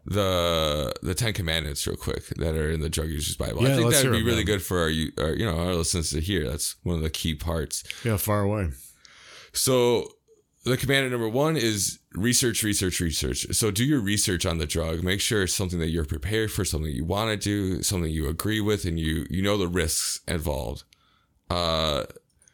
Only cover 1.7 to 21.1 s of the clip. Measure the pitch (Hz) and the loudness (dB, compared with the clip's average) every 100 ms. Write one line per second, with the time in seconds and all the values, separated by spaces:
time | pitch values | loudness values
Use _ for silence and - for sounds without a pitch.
1.7 | 71 - - - - - - 80 80 78 | -4 -4 -4 -4 -6 -6 -4 -2 0 0
2.7 | 80 80 80 78 73 71 - 58 57 123 | 0 -2 -2 -2 -2 -4 -4 -4 2 2
3.7 | 139 - 147 131 - 113 113 98 101 - | 4 4 4 4 2 2 2 2 0 0
4.7 | 90 80 80 78 - 80 76 107 82 87 | 0 2 0 -2 -2 -2 0 0 0 0
5.7 | 87 80 90 76 73 80 95 71 73 - | 0 0 0 0 -2 0 0 -2 -4 -6
6.7 | - - 85 80 - 82 76 85 82 71 | -6 -4 -2 -2 -2 -2 -2 -2 -2 -4
7.7 | - - - 120 104 - 104 101 107 87 | -6 -8 -6 -2 0 0 0 0 0 -2
8.7 | 67 - - - - - - - - - | -4 -12 -20 -20 -20 -20 -20 -10 -2 2
9.7 | 127 120 117 - - _ _ _ _ 113 | 4 6 4 0 -10 _ _ _ _ -2
10.7 | 127 139 139 131 123 113 117 151 156 113 | 0 2 2 2 0 0 2 2 2 2
11.7 | 104 92 - _ - 110 120 127 101 110 | 2 -2 -4 _ 0 2 4 2 2 0
12.7 | 101 92 - 85 71 69 62 - - 113 | 2 0 0 0 0 -2 -2 -2 0 0
13.7 | 98 127 147 98 104 - 87 90 82 80 | 2 2 2 2 2 2 0 0 -2 -2
14.7 | 82 80 82 90 98 - 110 90 - 90 | -2 -2 0 0 0 2 2 2 0 -2
15.7 | 87 80 80 73 73 71 110 110 - 90 | 0 0 0 -2 -4 -2 0 0 -2 -2
16.7 | 78 78 64 82 98 110 104 101 104 95 | -2 -2 -2 -2 0 0 0 0 0 0
17.7 | 90 - 101 82 78 73 80 104 107 104 | -2 -2 0 0 -2 -2 -2 0 0 0
18.7 | 104 95 82 80 78 - 90 98 104 87 | 0 0 -2 0 -2 -2 -2 0 2 0
19.7 | 87 80 - - - - 85 78 69 60 | 0 0 0 -2 -4 -4 -4 -2 -2 -4
20.7 | - - - _ | -8 -12 -20 _